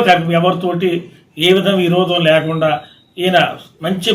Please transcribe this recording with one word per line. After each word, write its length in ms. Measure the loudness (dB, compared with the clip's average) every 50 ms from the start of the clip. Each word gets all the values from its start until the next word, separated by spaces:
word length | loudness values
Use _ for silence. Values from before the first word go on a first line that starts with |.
| 4 2
కార్యక్రమం 300 | 2 0 0 0 0 0
ఎవరితోటి 500 | 2 0 0 -2 -4 -4 -4 -2 -2 -2 -2 -4 -6 -10 -16 -20 _ _ _ -2 2
ఏ 40 | 2 2 4
విధంగా 240 | 2 0 0 0 0 0
విరోధం 340 | 2 0 0 0 0 0 2 2
లేకుండా 420 | 2 2 2 -2 -2 -2 0 0 -2 -2 -6 -10 -20 _ _ _ _ -6
ఈయన 200 | -2 0 2 2 2 0 -2 -8 -16 -20 _ -10 -6
మంచి 260 | -6 -4 -4 -2 -2 0